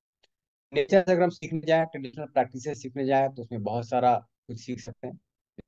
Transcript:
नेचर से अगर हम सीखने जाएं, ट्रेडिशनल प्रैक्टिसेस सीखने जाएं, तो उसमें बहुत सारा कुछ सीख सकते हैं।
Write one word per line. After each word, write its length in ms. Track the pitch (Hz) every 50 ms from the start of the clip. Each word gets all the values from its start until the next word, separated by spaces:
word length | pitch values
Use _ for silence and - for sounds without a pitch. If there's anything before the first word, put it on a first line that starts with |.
| _ _ _ _ _ _ _ _ _ _ _ _ _ - -
नेचर 320 | 147 139 - 196 196 180
से 40 | 185
अगर 120 | 185 170 180
हम 60 | 175
सीखने 320 | - - - - 165 156 151
जाएं, 200 | 160 160 165 160
ट्रेडिशनल 400 | 160 - 143 131 123 117 156 147
प्रैक्टिसेस 560 | 143 - 135 123 127 - 127 120 151 139 110
सीखने 240 | - 131 127 143 135
जाएं, 280 | 131 135 135 139 135 135
तो 80 | 127
उसमें 220 | 113 - 120 110 101
बहुत 260 | 101 110 123 117 113
सारा 380 | 131 123 123 123 120 107 - _ _ _ _
कुछ 140 | - 120 110
सीख 180 | - - 123 117
सकते 280 | - 120 - _ -
हैं। 120 | 113 - - _ _ _ _ _ _ _ - -